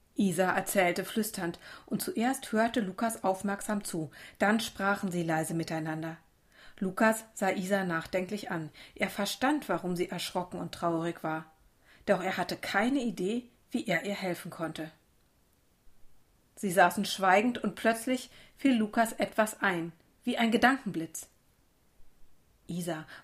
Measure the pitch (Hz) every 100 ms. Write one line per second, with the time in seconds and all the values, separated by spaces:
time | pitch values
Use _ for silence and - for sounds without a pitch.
0 | _ - 202 170 185 190 190 208 180 175
1 | 185 - 214 - 175 175 - - - 214
2 | - - 233 269 - 214 226 247 190 180
3 | 226 220 190 190 202 196 - 208 - 170
4 | 151 - - - 202 220 226 - 196 202
5 | 202 175 165 160 160 165 160 160 151 160
6 | 160 165 _ _ _ - - - 190 185
7 | 220 220 - - 190 190 185 202 185 165
8 | - 185 180 202 - 175 156 - - -
9 | 202 - 202 - 262 294 - 175 180 175
10 | 180 180 - 185 175 180 170 - 170 165
11 | 170 165 160 160 160 _ _ _ _ -
12 | - 185 185 185 175 170 - 196 226 285
13 | 233 180 185 233 - _ _ 240 - 165
14 | 196 202 190 170 175 - 160 160 156 -
15 | _ _ _ _ _ _ _ _ - -
16 | - - _ _ _ - 202 175 175 185
17 | 196 - 190 190 240 240 214 - 226 226
18 | 240 254 - - - _ 277 240 214 233
19 | 226 - - - 214 - 202 175 170 -
20 | _ _ - 240 233 226 240 269 202 170
21 | 160 - - _ _ _ _ _ _ _
22 | - - - - _ _ - 175 170 156
23 | 156 -